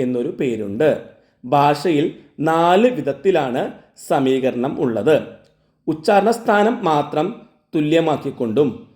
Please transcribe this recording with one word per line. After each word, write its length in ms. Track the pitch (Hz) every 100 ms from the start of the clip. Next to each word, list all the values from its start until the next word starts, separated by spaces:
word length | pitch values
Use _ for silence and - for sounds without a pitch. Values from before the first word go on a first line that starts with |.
എന്നൊരു 280 | 127 123 123 -
പേരുണ്ട്. 520 | 143 110 104 104 151 117 - _ _ _
ഭാഷയിൽ 640 | 123 143 147 147 185 147 160 - - - 151
നാല് 400 | 160 170 185 247 156
വിധത്തിലാണ് 640 | 139 135 190 170 135 127 226 - _ _ -
സമീകരണം 640 | 156 131 131 127 120 127 -
ഉള്ളത്. 320 | 139 110 120 139 - - _ _ _ _ -
ഉച്ചാരണ 440 | 156 226 202 202 233
സ്ഥാനം 380 | - 208 214 247 170
മാത്രം 360 | 147 143 151 180 240 - _ _
തുല്യമാക്കിക്കൊണ്ടും 960 | 165 151 165 160 135 139 131 117 110 143 - -